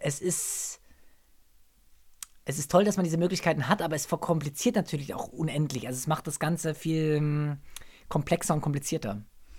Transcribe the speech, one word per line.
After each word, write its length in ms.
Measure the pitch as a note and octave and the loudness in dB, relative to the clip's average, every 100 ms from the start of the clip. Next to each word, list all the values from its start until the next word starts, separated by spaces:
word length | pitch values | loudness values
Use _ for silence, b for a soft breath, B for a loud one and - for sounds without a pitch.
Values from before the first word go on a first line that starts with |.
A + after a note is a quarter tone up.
es 200 | C#3+ C#3 | -4 -2
ist, 580 | F#3 E3 - - - - b b b b b - - - - _ - - - - - - | -2 -2 -2 -4 -6 -10 b b b b b -20 -20 -20 -20 _ -20 -20 -20 -18 -18 -14
es 140 | - D3 | -6 -4
ist 140 | - | 4
toll, 100 | F3 | 6
dass 140 | G#3 G3 | 6 4
man 80 | |
diese 140 | F3 D#3+ | 2 2
Möglichkeiten 500 | F3 F3+ F3 D3+ B2+ | 2 2 2 2 2
hat, 140 | G3+ | 2
aber 120 | E3+ | 2
es 100 | D#3 | -2
verkompliziert 720 | - D#3+ - D#3+ C#3+ - B3 | -2 -2 0 0 0 0 2
natürlich 400 | A#3+ - D3 C#3 | 2 0 -4 -6
auch 140 | - - | -8 -8
unendlich. 580 | - D#3 D3 D3+ B2+ B2+ | -4 -2 0 0 -2 -4
Also 100 | B2+ | -4
es 120 | D3+ | -2
macht 180 | D#3 - | -2 -2
das 140 | - | -2
Ganze 340 | D3+ E3+ D#3+ | 0 0 -2
viel, 400 | D3+ D#3+ D#3+ D#3 D3+ | -2 0 2 4 4
ähm, 420 | D3+ D3 D3 C#3+ B B B B B | 2 2 0 -2 B B B B B
komplexer 440 | D#3 C#3+ E3+ - | 0 2 0 2
und 100 | D#3 | 2
komplizierter. 600 | D3+ C#3+ - D#3+ A2 G#2 G#2 - b | 2 -2 -2 -2 -2 -6 -8 -18 b